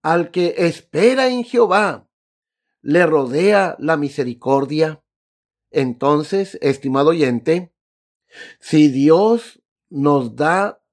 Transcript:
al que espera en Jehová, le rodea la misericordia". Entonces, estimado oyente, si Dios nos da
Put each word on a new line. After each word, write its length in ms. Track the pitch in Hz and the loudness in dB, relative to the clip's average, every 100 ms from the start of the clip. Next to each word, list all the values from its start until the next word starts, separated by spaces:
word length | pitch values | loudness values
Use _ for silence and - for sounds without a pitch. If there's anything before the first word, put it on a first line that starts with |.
al 300 | 160 170 170 | -2 -2 -2
que 220 | 180 175 - | -2 -2 0
espera 720 | 170 165 _ 156 226 262 254 | -2 -4 _ 0 2 2 -2
en 160 | 247 240 | -2 -2
Jehová, 640 | 240 208 190 202 110 _ _ _ _ _ _ _ _ | 0 2 2 0 -6 _ _ _ _ _ _ _ _
le 240 | - 165 165 | 0 2 4
rodea 720 | 156 127 143 196 202 185 - | 2 0 0 2 2 0 -4
la 160 | 147 156 | -4 -2
misericordia". 1080 | 143 147 123 120 127 139 139 151 156 151 _ _ _ _ _ _ _ | -4 -4 -8 -6 -2 0 0 -2 -2 -4 _ _ _ _ _ _ _
Entonces, 840 | 151 131 120 139 147 151 196 196 - | -4 -2 -2 0 0 -2 -4 -6 -4
estimado 500 | 139 135 139 135 151 | -4 -2 -4 0 0
oyente, 600 | 170 131 120 160 175 180 _ _ _ _ _ _ - - - | 2 0 -2 -2 -4 -4 _ _ _ _ _ _ -20 -20 -20
si 300 | - 156 151 | -2 4 4
Dios 720 | 131 147 165 220 233 - _ _ _ _ | 4 4 4 4 0 -4 _ _ _ _
nos 460 | 139 147 143 120 117 | -4 0 0 -2 -4
da 460 | 151 185 208 - _ | -2 0 -4 -8 _